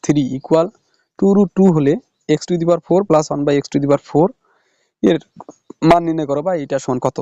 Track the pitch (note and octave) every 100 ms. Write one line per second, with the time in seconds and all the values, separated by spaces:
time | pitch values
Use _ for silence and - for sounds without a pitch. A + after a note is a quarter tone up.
0 | - D3 B2+ C3 - D#3+ F3 _ _ _
1 | _ - G3 G3+ G3 - F#3+ D#3 C#3 F#3+
2 | _ _ - D3+ - F3 E3 E3 _ F3
3 | G3+ D#3 D#3 C#3+ C#3+ C#3+ - C#3+ C#3 C#3
4 | - C#3+ F3+ - _ _ _ _ _ _
5 | G3+ D#3+ _ _ - - _ - D#3+ E3+
6 | E3+ D#3+ D3 C#3+ E3+ F3+ C#3 C3+ - B2+
7 | C3 -